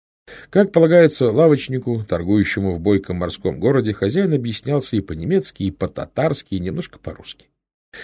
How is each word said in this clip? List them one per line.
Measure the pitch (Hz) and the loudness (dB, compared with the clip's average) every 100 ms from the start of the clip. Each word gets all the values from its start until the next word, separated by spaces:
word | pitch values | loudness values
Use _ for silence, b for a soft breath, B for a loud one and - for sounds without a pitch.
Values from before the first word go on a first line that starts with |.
| _ _ - B B | _ _ -20 B B
Как | 190 202 | 0 2
полагается | 165 160 175 156 - 120 | 4 6 6 6 4 0
лавочнику, | 113 165 143 - 131 123 113 104 | 4 4 4 -2 -6 -4 -4 -4
торгующему | 85 87 104 95 98 98 85 | -4 2 2 2 0 -2 0
в | |
бойком | 92 98 95 90 | 2 2 0 -4
морском | 87 - 85 73 | -4 -4 -6 -2
городе, | 113 135 107 | 0 2 0
хозяин | 104 101 170 185 | -2 -2 0 0
объяснялся | 139 117 104 131 147 - 107 | -2 -4 -8 -4 -4 -2 -4
и | |
по-немецки, | 95 80 98 190 - - | -4 -8 -2 -2 -4 -6
и | 98 | -6
по-татарски, | - 92 - - - 156 143 - | -4 -8 -8 -10 -4 -4 -4 -6
и | 95 | -6
немножко | 90 160 - - | -6 -8 -10 -12
по-русски. | - - - - _ _ _ _ _ B | -16 -14 -18 -20 _ _ _ _ _ B